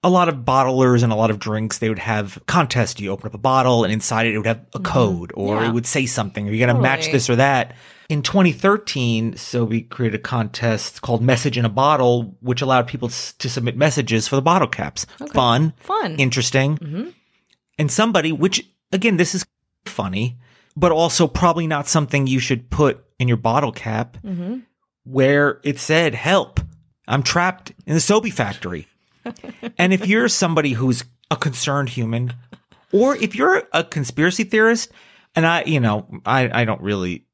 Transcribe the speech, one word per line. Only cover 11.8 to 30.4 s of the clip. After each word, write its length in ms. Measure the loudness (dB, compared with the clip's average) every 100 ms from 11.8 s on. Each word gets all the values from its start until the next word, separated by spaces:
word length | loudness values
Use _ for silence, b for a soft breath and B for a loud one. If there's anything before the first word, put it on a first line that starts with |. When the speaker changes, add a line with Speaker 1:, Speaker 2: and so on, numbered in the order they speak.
| 2 4 4 2 -2 -8
Speaker 1:
which 220 | -6 -2
allowed 240 | 2 2 0
people 200 | -6 -6
s-, 260 | -8 -12
to 140 | -8 -6
submit 260 | -4 -4 2
messages 500 | 0 2 0 0 0
for 80 | 0
the 60 |
bottle 260 | 2 2 2
caps. 380 | -2 -8 -8 -14 B
Speaker 2:
Okay. 100 | -4
Speaker 1:
Fun. 400 | 0 2 4 2 -2
Speaker 2:
Fun. 380 | -6 -4 -4 -2
Speaker 1:
Interesting. 600 | 0 0 0 0 0 -2
Speaker 2:
Mm-hmm. 300 | -6 -10 -10 _ _ _ _ _ _ -4
Speaker 1:
And 120 | -2
somebody, 400 | 2 2 2 0
which, 340 | 0 0 -2 -8 _ _
again, 240 | 0 2 2
this 180 | 0
is 100 | -2 -8 _ _ _ -12
funny, 520 | -8 -4 -2 -4 -6 b b b 0
but 160 | 2
also 340 | 4 2 2 2
probably 400 | 4 2 2 -2
not 220 | -4 0
something 380 | 0 2 0 2
you 120 | 0
should 280 | 0 -4 -2
put 360 | 2 2 0 _ _
in 100 | 0
your 80 | 2
bottle 340 | 2 2 0
cap, 440 | -4 -6 -4 -6 -8
Speaker 2:
Mm-hmm. 360 | -6 -6 -6 -10 -12 _ _ _
Speaker 1:
where 560 | -6 0 2 4 2 0
it 160 | -6 -6
said, 360 | 0 0 0
"Help, 440 | -2 0 0 0 -4 -6 -16 _ _ -4
I'm 160 | -2
trapped 500 | 0 0 -2 -4 -18 -20 -2
in 60 |
the 60 | 0
Sobe 320 | 4 2 2
factory." 540 | -4 -4 -4 -8 -10 -12 _ _ _
Speaker 2:
<laughs> 520 | -16 -16 -18 -14 -14 0
Speaker 1:
And 140 | 2
if 140 | 2 2
you're 220 | 2 2
somebody 440 | 0